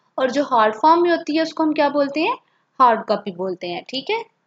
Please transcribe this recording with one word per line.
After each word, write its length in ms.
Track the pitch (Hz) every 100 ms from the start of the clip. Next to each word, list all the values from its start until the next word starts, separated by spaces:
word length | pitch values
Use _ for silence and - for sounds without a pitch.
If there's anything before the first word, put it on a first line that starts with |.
| _ -
और 140 | 262
जो 120 | 277
हार्ड 320 | 277 247 220 320
form 260 | 311 339
में 100 | 349
होती 240 | 330 339 311
है 60 |
उसको 220 | 320 -
हम 100 | 311
क्या 160 | 302 285
बोलते 320 | 294 277 294
हैं, 160 | 370 494 _ _ _ -
Hard 260 | 254 214 196
copy 260 | 202 202
बोलते 360 | 175 190 175 180
हैं, 180 | 170 -
ठीक 200 | 262 262
है। 300 | 453 453 _